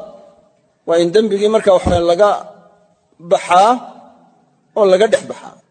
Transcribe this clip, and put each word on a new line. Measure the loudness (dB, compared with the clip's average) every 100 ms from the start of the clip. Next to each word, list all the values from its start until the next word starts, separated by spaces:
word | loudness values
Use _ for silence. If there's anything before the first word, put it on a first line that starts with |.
| -20 -20 -20 _ _ _ _ _ -4
waa | -2
in | 0
dembigii | 0 0 -2 -2
markaa | 0 2
waxa | 0 0 -2
laga | 0 0 0 -2 -8 -20 _ _ _ _ _ _
baxaa | -4 -4 2 2 4 0 -6 -20 -20 _ _ _ _ _ _ -2
oo | 2
laga | 2 2
dhex | -2 -4
baxaa. | -16 -20 -20 _